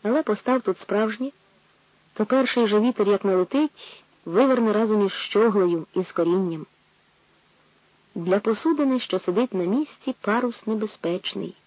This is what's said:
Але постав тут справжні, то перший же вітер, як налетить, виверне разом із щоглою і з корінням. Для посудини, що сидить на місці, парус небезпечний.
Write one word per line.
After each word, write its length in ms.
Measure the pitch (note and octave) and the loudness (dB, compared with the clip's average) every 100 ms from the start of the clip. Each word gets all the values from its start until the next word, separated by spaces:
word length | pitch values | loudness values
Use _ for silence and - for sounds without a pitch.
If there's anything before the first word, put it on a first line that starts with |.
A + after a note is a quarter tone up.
Але 200 | G#3 C4+ | 0 -2
постав 400 | D#4+ G#3 - C4 | 0 -4 0 0
тут 160 | - F#3 | 0 -6
справжні, 520 | - G3+ A3 A3 C4 _ _ _ _ _ _ _ _ | -2 -2 -2 -4 -8 _ _ _ _ _ _ _ _
то 120 | - G#3+ | -6 0
перший 420 | C4 B3+ - A3+ | 2 2 2 2
же 120 | G#3 | 4
вітер, 280 | A#3 A#3+ G3+ | 2 2 2
як 160 | G3+ | 2
налетить, 800 | G3 F#3 F#3 C4+ D4+ _ - - _ _ | 2 0 2 0 -2 _ -20 -20 _ _
виверне 480 | - E3+ C4+ B3 A3+ | -4 2 4 4 2
разом 340 | G#3 A3 G#3+ G3 | 2 2 2 0
із 60 | |
щоглою 760 | - - G3+ A3+ G3+ F3+ E3+ D#3+ | -2 -4 2 2 4 2 0 -4
і 80 | - | -6
з 100 | F3+ | -6
корінням. 540 | - E3+ F3+ F3+ E3 - _ _ _ _ _ _ _ _ _ _ _ _ _ _ | -2 0 0 0 -6 -12 _ _ _ _ _ _ _ _ _ _ _ _ _ _
Для 260 | - E3+ G3 | -10 0 0
посудини, 600 | G#3+ G#3+ D#4+ D#4 C#4 B3+ | 0 -2 0 0 0 -2
що 180 | - F#3 | -2 -4
сидить 360 | - F3+ B3 | -2 0 0
на 100 | F#3+ | -2
місці, 500 | F3 A#3 D4+ - - B3+ | -2 -2 -2 -8 -10 -8
парус 460 | - A3 B3 A#3 - | -2 -2 -2 -6 -6
небезпечний. 920 | A3 G#3+ - E3 F3+ - G3+ F3+ - | -4 -6 -6 -6 -6 -6 -10 -10 -14